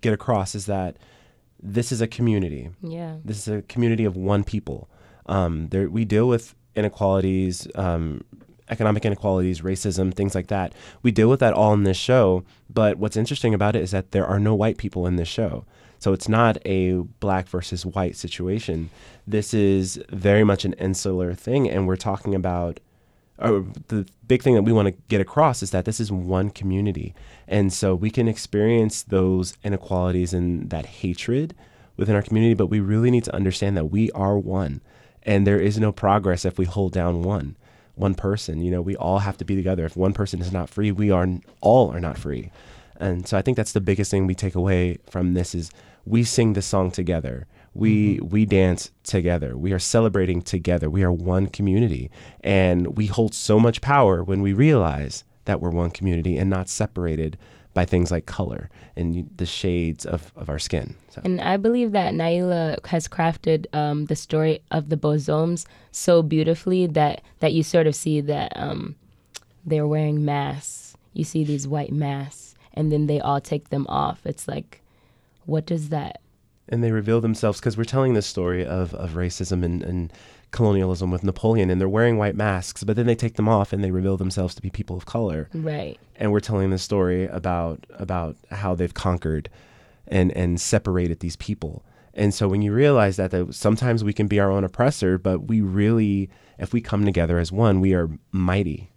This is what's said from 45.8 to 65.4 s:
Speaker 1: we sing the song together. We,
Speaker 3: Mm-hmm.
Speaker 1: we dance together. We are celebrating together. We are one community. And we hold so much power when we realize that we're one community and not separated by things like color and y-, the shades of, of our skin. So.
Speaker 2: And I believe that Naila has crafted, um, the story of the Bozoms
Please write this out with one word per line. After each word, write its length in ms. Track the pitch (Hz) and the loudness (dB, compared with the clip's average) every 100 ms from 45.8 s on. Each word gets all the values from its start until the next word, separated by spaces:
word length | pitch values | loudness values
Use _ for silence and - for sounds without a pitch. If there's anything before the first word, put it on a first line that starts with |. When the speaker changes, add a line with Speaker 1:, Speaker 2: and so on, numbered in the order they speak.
| - _ - | -20 _ -2
Speaker 1:
we 180 | 113 | 0
sing 300 | 117 - 113 | 2 2 2
the 80 | 101 | 2
song 260 | 95 98 92 | 0 0 0
together. 540 | 90 87 85 67 60 - _ _ - | -2 -2 -2 -4 -10 -14 _ _ -2
We, 420 | 110 107 104 - | 2 4 2 0
Speaker 3:
Mm-hmm. 100 | - | 0
Speaker 1:
we 160 | 104 107 | 0 4
dance 460 | 98 92 87 - _ | 4 4 2 -6 _
together. 520 | - 98 87 87 69 62 | -2 0 2 0 -2 -4
We 160 | 87 | -2
are 80 | 92 | -2
celebrating 600 | - 117 113 98 90 87 | 2 2 2 2 0 -2
together. 480 | - 92 85 87 78 | -2 -4 0 0 0
We 140 | 87 | 2
are 80 | 92 | 2
one 340 | 87 87 90 98 | 2 0 0 0
community. 600 | - 101 95 117 67 64 - - - | 0 2 2 2 -2 -8 -14 -20 -8
And 540 | - 98 92 87 87 - | 0 4 4 4 0 -2
we 80 | 107 | -2
hold 280 | 95 113 - | 0 0 -2
so 240 | - 107 | 2 6
much 220 | 117 113 | 6 4
power 420 | 135 143 113 87 | 0 4 6 4
when 180 | 87 95 | 0 0
we 100 | 98 | 0
realize 720 | 98 147 143 82 71 71 - - _ - | 4 6 6 2 0 -6 -10 -18 _ -4
that 160 | 95 | -2
we're 80 | 87 | -2
one 220 | 85 85 | 0 -2
community 460 | - 95 85 82 76 | -2 -2 0 0 0
and 120 | 95 | 0
not 200 | 95 92 | 0 -4
separated 680 | - 107 - 87 78 80 - - - _ | -4 -4 -2 -4 -2 -4 -6 -20 -20 _
by 120 | - 87 | -2 2
things 260 | 90 87 | 2 2
like 140 | 85 - | -2 -4
color 440 | - 87 57 - - - - | -8 -6 -6 -14 -20 -18 -6
and 180 | 85 85 | -4 -4
y-, 100 | 85 - | -8 -8
the 80 | 87 | -8
shades 600 | - 98 87 85 78 80 | -4 -2 0 -2 -4 -6
of, 280 | 82 - - | -8 -8 -14
of 140 | 80 | -8
our 100 | 76 | -8
skin. 360 | - 85 - - _ | -4 -4 -4 -12 _
So. 120 | - | -8
Speaker 2:
And 160 | 185 180 | -4 -2
I 160 | - 196 | -2 0
believe 340 | 208 240 240 | 2 2 2
that 200 | 202 180 | 0 0
Naila 720 | 160 165 175 180 175 160 - - | 0 0 0 0 0 -2 -4 -2
has 200 | 170 - | -4 -4
crafted, 600 | - 165 160 - 160 - | -2 0 0 0 0 0
um, 320 | 151 147 147 151 | -2 -2 -2 -2
the 80 | 151 | -4
story 460 | - 156 156 156 _ | -2 0 0 0 _
of 180 | 165 147 | -4 -2
the 80 | 151 | -2
Bozoms 680 | 151 151 143 151 | 0 0 0 0